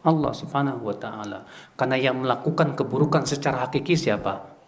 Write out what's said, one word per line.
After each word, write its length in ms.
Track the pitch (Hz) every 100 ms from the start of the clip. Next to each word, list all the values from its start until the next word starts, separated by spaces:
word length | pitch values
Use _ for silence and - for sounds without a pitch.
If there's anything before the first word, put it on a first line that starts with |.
Allah 320 | 160 160 135
Subhanahu 560 | 117 143 143 139 120 110
wa 80 | 101
taala. 480 | 113 107 104 98 - - - -
Karena 240 | 131 131
yang 240 | 131 127
melakukan 480 | 127 120 - 165 156
keburukan 560 | 135 - 127 147 160 -
secara 400 | 143 143 131 127
hakiki 260 | 139 135
siapa? 540 | 170 - 104 98 - - -